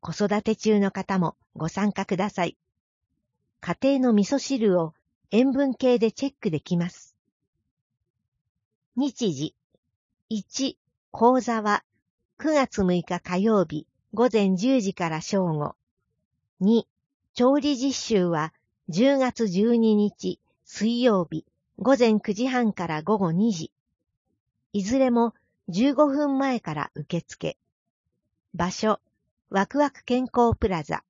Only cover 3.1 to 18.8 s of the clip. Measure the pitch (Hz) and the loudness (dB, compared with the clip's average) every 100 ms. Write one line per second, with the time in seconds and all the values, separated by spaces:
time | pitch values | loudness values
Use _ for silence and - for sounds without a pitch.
3.1 | _ _ _ _ _ - 175 269 277 254 | _ _ _ _ _ -8 -2 2 2 4
4.1 | 208 196 277 - 269 214 180 160 - _ | 2 2 -2 -2 0 2 2 0 -8 _
5.1 | _ _ 202 262 262 277 254 254 240 220 | _ _ 0 2 2 -2 0 2 2 0
6.1 | - 277 _ 214 156 - 175 175 - - | -2 -8 _ -4 -4 -2 -2 -2 -8 -20
7.1 | _ _ _ _ _ _ _ _ _ _ | _ _ _ _ _ _ _ _ _ _
8.1 | _ _ _ _ _ _ _ _ - 277 | _ _ _ _ _ _ _ _ -4 -4
9.1 | - 226 135 147 _ _ _ _ _ _ | -2 -4 -2 -8 _ _ _ _ _ _
10.1 | _ _ 220 - - 269 - _ _ _ | _ _ -8 -8 -6 -6 -8 _ _ _
11.1 | - 233 254 240 226 208 208 _ _ _ | 2 4 4 0 -2 0 -2 _ _ _
12.1 | _ _ _ 311 302 254 - 190 180 - | _ _ _ -2 0 0 0 0 0 -2
13.1 | 175 - 180 214 214 165 151 160 _ _ | -8 -4 -2 2 2 0 -4 -12 _ _
14.1 | 214 247 214 196 185 233 269 196 - 170 | 0 2 2 2 2 2 2 0 -4 -4
15.1 | 160 - 202 180 156 147 - _ _ _ | -4 -4 -2 0 -2 -6 -10 _ _ _
16.1 | _ _ _ _ _ 190 233 - _ _ | _ _ _ _ _ 2 2 0 _ _
17.1 | _ _ - 247 285 285 269 269 262 - | _ _ 0 2 2 0 -2 -2 -4 0
18.1 | 214 180 165 160 _ _ _ | 0 2 0 -4 _ _ _